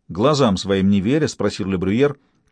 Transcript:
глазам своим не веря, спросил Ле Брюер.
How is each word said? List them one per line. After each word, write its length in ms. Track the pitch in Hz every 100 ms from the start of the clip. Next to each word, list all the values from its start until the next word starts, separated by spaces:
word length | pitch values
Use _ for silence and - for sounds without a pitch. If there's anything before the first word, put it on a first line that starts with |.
| _
глазам 480 | 85 123 147 127 92
своим 340 | 95 98 95
не 120 | 101
веря, 260 | 95 143 143
спросил 420 | - 101 - 95
Ле 80 | 95
Брюер. 400 | 92 107 139 143 _ _ _